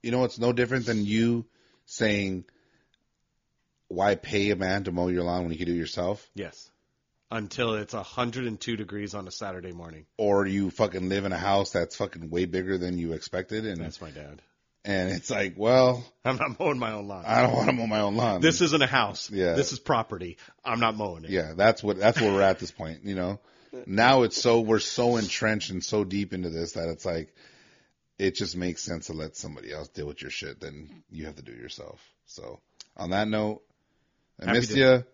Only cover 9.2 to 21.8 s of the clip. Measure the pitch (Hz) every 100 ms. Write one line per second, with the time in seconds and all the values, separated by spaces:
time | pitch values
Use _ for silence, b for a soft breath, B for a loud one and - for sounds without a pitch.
9.2 | 95 - 104 92 90 85 82 78 73 -
10.2 | 104 101 98 98 95 - 107 92 92 98
11.2 | 98 87 95 98 98 92 85 - 98 85
12.2 | 80 87 92 92 92 92 90 90 82 80
13.2 | - 92 95 107 110 87 82 - 80 73
14.2 | 73 76 _ _ _ _ 104 95 92 90
15.2 | - 104 98 87 107 127 127 123 120 _
16.2 | 127 127 147 117 170 131 117 107 101 95
17.2 | 87 117 123 127 117 127 113 107 104 107
18.2 | 117 92 156 147 170 151 131 131 104 104
19.2 | - 101 90 85 139 131 - 123 110 92
20.2 | 87 80 B B 135 117 113 107 104 82
21.2 | 82 92 78 82 107 110